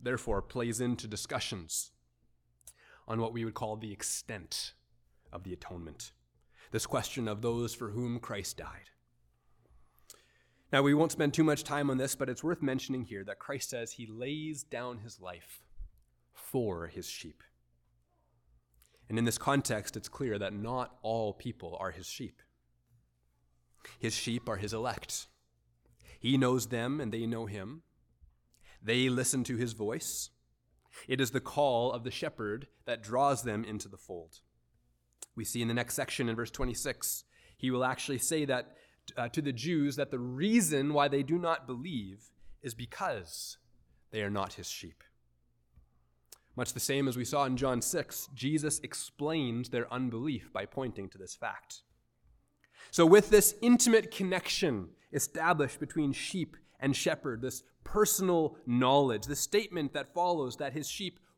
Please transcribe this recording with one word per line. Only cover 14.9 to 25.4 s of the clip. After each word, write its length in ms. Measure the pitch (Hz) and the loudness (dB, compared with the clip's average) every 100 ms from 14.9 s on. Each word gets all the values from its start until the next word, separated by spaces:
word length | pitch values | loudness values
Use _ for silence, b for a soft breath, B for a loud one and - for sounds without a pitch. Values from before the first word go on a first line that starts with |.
| 120 | -10
his 220 | 110 - | -14 -14
life 440 | 90 90 - - - - - - _ _ _ | -14 -14 -16 -20 -18 -14 -14 -14 _ _ _
for 540 | - - 135 110 85 82 | -20 -6 -2 -2 -4 -8
his 220 | 95 87 | -10 -10
sheep. 340 | - 80 - - _ _ _ _ _ _ _ _ _ _ _ _ _ b b b | -10 -14 -18 -20 _ _ _ _ _ _ _ _ _ _ _ _ _ b b b
And 100 | 110 | 0
in 80 | 117 | 2
this 120 | - | 2
context, 580 | - 139 - 107 - 110 | 2 2 2 -4 -4 -10
it's 120 | - | -10
clear 300 | - 135 101 | -6 -4 -2
that 160 | 98 | -2
not 420 | 101 110 127 117 - | -4 -4 -4 -6 -8
all 320 | 110 113 107 | -4 -2 -2
people 420 | - 123 - 85 90 | -4 -8 -8 -10 -6
are 120 | 95 | -6
his 160 | 85 90 | -8 -12
sheep. 340 | - 123 - _ _ _ _ _ _ _ _ _ _ _ _ _ _ B B | -10 -12 -14 _ _ _ _ _ _ _ _ _ _ _ _ _ _ B B
His 160 | 113 | -4
sheep 340 | - - 117 - | -2 -2 -2 -2
are 80 | 101 | -4
his 160 | 104 | -4
elect. 540 | 110 120 - - - - _ | -2 -4 -4 -8 -10 -10 _